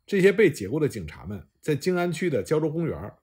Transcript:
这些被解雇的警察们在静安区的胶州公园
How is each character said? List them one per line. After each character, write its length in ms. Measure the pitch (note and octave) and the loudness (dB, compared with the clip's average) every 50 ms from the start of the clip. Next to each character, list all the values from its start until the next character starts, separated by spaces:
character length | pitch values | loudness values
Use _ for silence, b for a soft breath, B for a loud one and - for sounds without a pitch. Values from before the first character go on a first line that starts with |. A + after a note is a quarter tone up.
| _ | _
这 160 | - - G3 F3 | -2 0 6 6
些 100 | G3 F#3+ | 6 6
被 180 | G3 A3 E3+ | 6 4 4
解 160 | - - G2+ | 4 0 -6
雇 140 | F#2 A#2 D#3+ | -4 -2 0
的 80 | D#3 B2+ | 0 0
警 180 | - A2 E2+ | -2 -4 -10
察 200 | D2+ - - - | -12 -14 -14 -12
们 200 | F2+ G#2 G2 - _ _ _ | -12 -12 -12 -12 _ _ _
在 160 | _ - D3+ | _ -4 -4
静 180 | C#3+ - F3+ F#3 | -2 0 0 0
安 160 | F3 F3 F3+ | 0 0 -2
区 200 | E3+ - F#3+ F3 | -2 -2 -2 -2
的 120 | C#3 A#2+ - | 0 -2 0
胶 160 | - D#3+ D#3 | 0 0 0
州 120 | D#3 D#3+ | 0 -2
公 160 | D3 E3 E3+ | -2 -2 -4
园 260 | C#3+ F#2 D2 E2+ G#2+ - _ | -4 -4 -6 -8 -12 -14 _